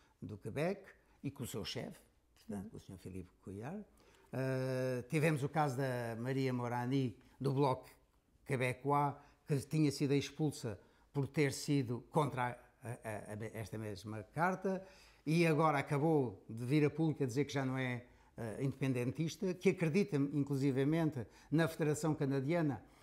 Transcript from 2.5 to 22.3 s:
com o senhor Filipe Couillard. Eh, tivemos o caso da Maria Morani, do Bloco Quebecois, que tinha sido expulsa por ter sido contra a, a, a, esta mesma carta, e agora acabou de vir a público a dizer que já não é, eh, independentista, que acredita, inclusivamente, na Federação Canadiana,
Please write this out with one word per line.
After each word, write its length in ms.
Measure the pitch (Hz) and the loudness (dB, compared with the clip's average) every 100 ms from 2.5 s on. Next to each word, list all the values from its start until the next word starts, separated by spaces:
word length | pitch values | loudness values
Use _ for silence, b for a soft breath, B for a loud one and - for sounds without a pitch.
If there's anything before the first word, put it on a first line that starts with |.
| 101 208 | -10 -10
com 60 | 101 | -14
o 40 | |
senhor 180 | - 95 | -16 -14
Filipe 320 | - 92 85 _ | -12 -12 -14 _
Couillard. 420 | - 95 123 208 196 b b b b | -14 -10 -10 -10 -12 b b b b
Eh, 680 | 131 131 131 131 127 131 123 - | -4 -2 -2 -2 -2 -2 -2 -2
tivemos 340 | 156 160 147 | 2 2 2
o 60 | 143 | 0
caso 280 | 156 147 127 | 0 0 0
da 380 | 135 123 117 113 | -2 -2 -4 -4
Maria 360 | 123 135 131 | -2 0 0
Morani, 640 | 123 120 120 120 139 127 - b b | 0 -2 -2 0 0 0 -4 b b
do 120 | 135 | 0
Bloco 360 | 131 139 127 - - _ _ _ _ | 2 2 2 -6 -20 _ _ _ _
Quebecois, 680 | - 135 127 123 139 143 143 - B B - | -4 0 0 -2 0 2 2 -2 B B -2
que 120 | 139 | -2
tinha 300 | - 156 147 | 0 2 2
sido 240 | - 143 | 4 2
expulsa 640 | 139 135 - 156 - 120 98 b b b | 2 0 -2 -2 -2 -6 -8 b b b
por 140 | 143 131 | -4 -2
ter 260 | - 143 | 2 0
sido 520 | - - 143 120 117 - | 0 0 0 0 -4 -2
contra 440 | 165 139 127 123 - - _ | 0 0 0 -4 -4 -14 _
a, 80 | 110 | -10
a, 40 | |
a, 680 | 123 113 104 - 107 110 110 | -8 -6 -8 -6 -8 -8 -8
esta 180 | 101 110 | -8 -6
mesma 460 | 107 101 107 107 98 | -8 -8 -8 -10 -8
carta, 540 | 147 170 143 190 185 190 B B B - | -2 -2 0 -2 -4 -8 B B B 0
e 200 | 165 165 | 4 4
agora 320 | 151 160 143 | 6 4 4
acabou 640 | 135 143 165 156 120 98 - | 0 2 4 4 2 -4 -12
de 160 | 113 | -6
vir 220 | 123 151 147 | 2 4 4
a 40 | |
público 320 | - 160 139 | 2 0 2
a 40 | 131 | 0
dizer 180 | 123 | 0
que 80 | 143 | 0
já 140 | - 131 | 0 -2
não 100 | 131 | 0
é, 300 | 127 120 - b b - | -2 -4 -8 b b -8
eh, 280 | 113 101 | -6 -4
independentista, 880 | 135 127 135 123 120 - 160 - 185 | -4 -2 -2 0 0 -2 -2 -2 -2
que 180 | 180 196 | 2 2
acredita, 460 | - 160 175 196 143 | 2 4 4 4 2
inclusivamente, 1080 | 139 147 139 139 143 127 139 165 156 131 104 B B | 2 2 0 2 2 4 4 4 2 0 -8 B B
na 180 | 151 160 | 2 2
Federação 460 | - 151 147 160 | 2 0 2 0
Canadiana, 680 | 147 139 | 2 2